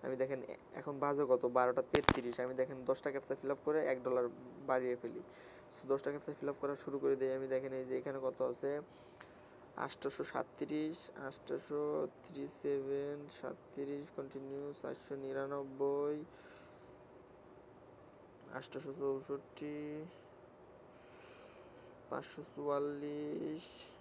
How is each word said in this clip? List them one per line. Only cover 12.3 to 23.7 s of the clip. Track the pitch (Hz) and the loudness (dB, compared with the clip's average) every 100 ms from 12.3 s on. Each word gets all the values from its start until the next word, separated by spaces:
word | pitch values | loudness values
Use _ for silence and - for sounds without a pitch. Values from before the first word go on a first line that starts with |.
| 147 143 - | -8 -8 -4
সেভেন, | 147 139 135 139 143 147 147 - | 0 2 2 0 0 -4 -8 -8
সাতত্রিশ, | 135 - - - 139 143 147 - | -8 -8 -10 -6 -4 -4 -6 -8
কন্টিনিউ, | 135 135 135 139 143 143 | -6 -6 -6 -6 -6 -6
চারশো | 139 131 - 139 | -6 -6 -6 -6
নিরানব্বই, | 135 135 139 143 139 135 139 143 147 151 170 - - - - - - - - - - - - - - - - - - - - - - 131 | -2 -2 0 -2 -4 2 4 4 2 0 -4 -14 -18 -18 -18 -18 -18 -18 -18 -20 -20 -20 -20 -20 -20 -20 -20 -20 -20 -20 -20 -18 -10 -8
আটশোশো | 131 - 143 139 | -6 -8 -8 -2
চৌষট্টি, | 139 135 131 143 - - 151 147 151 151 165 - - - - - - - - - - - - - - - - - - - - | 0 0 -2 -6 -6 -8 -6 -4 -6 -6 -8 -14 -20 -20 -20 -20 -20 -20 -20 -20 -20 -20 -18 -18 -18 -18 -18 -18 -18 -18 -6
পাঁচশো | 131 147 - 143 | -6 -6 -12 -12
চুয়াল্লিশ | - 143 143 147 143 147 147 147 151 160 156 - | -4 2 2 2 0 -4 -2 -2 -2 -2 -4 -8